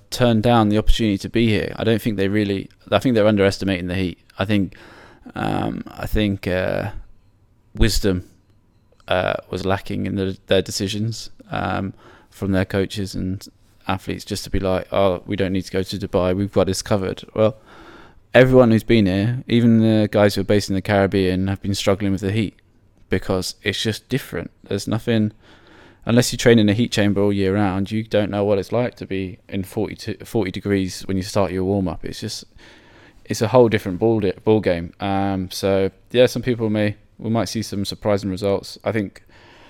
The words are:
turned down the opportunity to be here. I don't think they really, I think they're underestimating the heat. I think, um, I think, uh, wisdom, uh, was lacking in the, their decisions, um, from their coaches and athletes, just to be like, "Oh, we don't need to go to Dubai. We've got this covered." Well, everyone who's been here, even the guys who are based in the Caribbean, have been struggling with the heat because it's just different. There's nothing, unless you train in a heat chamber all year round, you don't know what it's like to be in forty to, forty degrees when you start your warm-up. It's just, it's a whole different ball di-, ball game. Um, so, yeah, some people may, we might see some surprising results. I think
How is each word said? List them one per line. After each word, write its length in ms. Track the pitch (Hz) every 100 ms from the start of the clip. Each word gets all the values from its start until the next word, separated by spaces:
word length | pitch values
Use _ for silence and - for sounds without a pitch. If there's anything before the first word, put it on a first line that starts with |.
| -
turned 320 | - 120 110
down 260 | 120 120 104
the 80 | 107
opportunity 400 | - - 113 98
to 100 | 95
be 180 | 113 117
here. 260 | 101 - -
I 80 |
don't 180 | 107 110
think 140 | 120 101
they 100 | 98
really, 420 | 104 101 98 - _ -
I 80 | 104
think 160 | 131
they're 120 | 110 104
underestimating 580 | 104 98 - 98 92 90
the 80 |
heat. 240 | 92 92 - _ -
I 60 |
think, 300 | 98 104 90 - - - - - - -
um, 480 | 53 50 53 - -
I 200 | - -
think, 400 | 107 104 98 98
uh, 420 | 90 98 95 104 - - - _ _ _ _ _
wisdom, 540 | - 110 - 104 92 - _ _ _ _ _ _ _ -
uh, 260 | 92 98 - -
was 140 | 90
lacking 420 | 95 98 - 101 98
in 100 | 101
the, 200 | 95 95 -
their 160 | 98
decisions, 680 | 92 - 98 107 110 110 - - -
um, 420 | 101 95 95 98 - - - _
from 220 | - 98
their 120 | 95
coaches 500 | 95 98 95 107 92
and 320 | 92 92 95 - - _ _ -
athletes, 360 | 95 - 92
just 180 | - 98
to 60 | -
be 80 | 98
like, 300 | 95 92 -
"Oh, 300 | 98 98 90 -
we 100 | 101
don't 160 | 95
need 100 | 95
to 80 | -
go 120 | 92
to 140 | 92 101
Dubai. 380 | 95 95 90 92
We've 160 | 101
got 140 | - 92
this 160 | 92
covered." 400 | - 104 95 98 -
Well, 220 | - 107 - - - - - - - _ 120
everyone 340 | 127 127 120
who's 140 | 110
been 220 | - 117 98
here, 360 | 95 107 123 -
even 320 | 120 117 113
the 280 | 110 110 104
guys 240 | 107 104
who 60 | 98
are 20 |
based 240 | 95 104 -
in 60 |
the 80 | 95
Caribbean, 640 | - 101 95 101 92 92 95
have 140 | 98
been 120 | 98
struggling 380 | 98 - 95 101
with 80 | 92
the 120 | 98
heat 220 | 110 101 - _ _ _ _ -
because 460 | 95 - 95 87 -
it's 180 | 104 101
just 260 | 113 104 -
different. 420 | 127 - 85 - _
There's 220 | - 101 -
nothing, 440 | 107 - 110 107 - _ - - - - -
unless 280 | - 117 120
you 60 | 120
train 200 | 123 117
in 100 | 104
a 60 |
heat 180 | 101 117
chamber 280 | - 104 98
all 120 | 101
year 220 | 101 95
round, 360 | 101 101 92 98
you 120 | 110
don't 280 | 113 104 101
know 140 | 101
what 140 | 101 101
it's 140 | 90
like 220 | 110 120 -
to 100 | -
be 320 | 95 92 92 -
in 160 | 98
forty 300 | 92 - 98 90
to, 280 | - -
forty 260 | - 117 92
degrees 520 | 98 101 98 92 -
when 140 | - 95
you 60 |
start 300 | 104 107 90
your 120 | 92
warm-up. 400 | 92 101 92 -
It's 160 | - -
just, 240 | 107 - - - - - - - - -
it's 180 | - 107
a 60 | 147
whole 200 | 131 117
different 300 | 104 101 90
ball 220 | 113 101
di-, 120 | 92 -
ball 160 | - 110
game. 320 | 95 85 85 -
Um, 500 | 101 98 98 95 92
so, 400 | - 98 98 95 - _
yeah, 160 | 120 123
some 160 | 127
people 260 | 123 117 110
may, 260 | 107 104 - _ -
we 120 | 110
might 180 | 113 92
see 140 | 113
some 220 | 101 98
surprising 460 | 98 92 110 101 101
results. 480 | 92 101 98 - -
I 80 | 101
think 300 | 107 95 - - - - - -